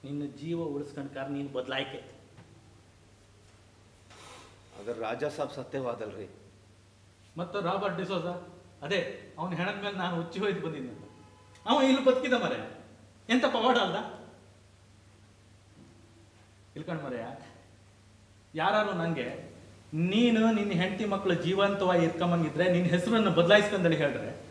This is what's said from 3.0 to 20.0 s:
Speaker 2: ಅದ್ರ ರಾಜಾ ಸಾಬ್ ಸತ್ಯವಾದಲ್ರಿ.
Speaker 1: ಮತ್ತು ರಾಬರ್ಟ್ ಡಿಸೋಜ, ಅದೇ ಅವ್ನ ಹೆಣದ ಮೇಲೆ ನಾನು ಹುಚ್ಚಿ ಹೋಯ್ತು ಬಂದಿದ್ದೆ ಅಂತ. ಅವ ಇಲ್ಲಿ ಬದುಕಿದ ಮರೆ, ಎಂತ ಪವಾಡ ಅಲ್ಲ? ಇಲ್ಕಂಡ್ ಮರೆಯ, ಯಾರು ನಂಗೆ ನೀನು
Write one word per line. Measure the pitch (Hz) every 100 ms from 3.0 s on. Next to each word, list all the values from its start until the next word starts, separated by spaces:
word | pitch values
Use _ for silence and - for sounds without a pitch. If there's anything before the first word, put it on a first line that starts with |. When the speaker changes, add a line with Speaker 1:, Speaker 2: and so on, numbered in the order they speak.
| - - - - - - - - - - - - - - - - - -
Speaker 2:
ಅದ್ರ | 101
ರಾಜಾ | 113 110 120 147
ಸಾಬ್ | 147 139
ಸತ್ಯವಾದಲ್ರಿ. | - - 135 127 107 107 95 95 - - - - - - _ - _ - 165
Speaker 1:
ಮತ್ತು | 175 202
ರಾಬರ್ಟ್ | 170 190 202 170
ಡಿಸೋಜ, | 190 185 170 131 - - - -
ಅದೇ | 143 190 143 - - -
ಅವ್ನ | 175
ಹೆಣದ | 160 185
ಮೇಲೆ | 202 202 185
ನಾನು | 185 170
ಹುಚ್ಚಿ | 170 -
ಹೋಯ್ತು | 208 180
ಬಂದಿದ್ದೆ | 165 147 127
ಅಂತ. | 107 - - - - - - -
ಅವ | 285
ಇಲ್ಲಿ | 262 262
ಬದುಕಿದ | 262 247 240
ಮರೆ, | 247 - - - - - - - - -
ಎಂತ | 247
ಪವಾಡ | 262 233 233 247
ಅಲ್ಲ? | 190 185 - - - - - - - - - - - - - - - - - - - - - - - - - - - 147
ಇಲ್ಕಂಡ್ | 156 160
ಮರೆಯ, | 143 120 117 113 - - - - - - - - - - -
ಯಾರು | 156 175 214 202
ನಂಗೆ | 175 165 151 123 - - - - - -
ನೀನು | 156